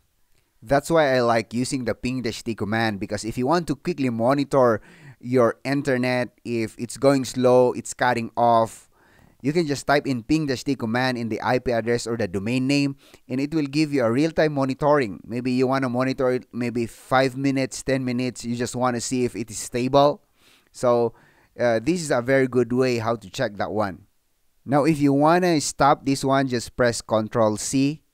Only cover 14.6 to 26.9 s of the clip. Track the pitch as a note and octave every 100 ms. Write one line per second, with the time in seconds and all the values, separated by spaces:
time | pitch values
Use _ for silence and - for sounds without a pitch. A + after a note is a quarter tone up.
14.6 | C3+ B2+ C#3+ D3 A#2 E2+ - A#2 B2+ B2+
15.6 | C3 C3+ C3+ A#2+ C3 C3 B2+ B2+ - A#2
16.6 | A#2+ A#2 A#2 - - C3 C3+ B2+ C#3 C3+
17.6 | C3 - - C3+ B2+ B2 B2+ - A#2+ A#2+
18.6 | B2 B2 B2+ A#2+ - B2+ B2 F#2+ A#2 G#2
19.6 | - B2 B2+ C3+ C#3+ - _ _ _ _
20.6 | _ - B2+ A#2+ A#2 - _ _ _ -
21.6 | A#2+ A2+ A2+ F3+ D#3 C#3 A#2+ C3+ C3 B2
22.6 | A#2 B2 C3 A#2 A2+ A#2+ F#2 - B2 G2+
23.6 | F#2+ G2 G2+ E2+ - _ _ _ _ _
24.6 | - C#3+ C#3 D#3 C#3+ C#3 D3 F3 F3+ D#3+
25.6 | - - C#3 D3 - C#3 C3+ C3+ C3+ B2
26.6 | - - B2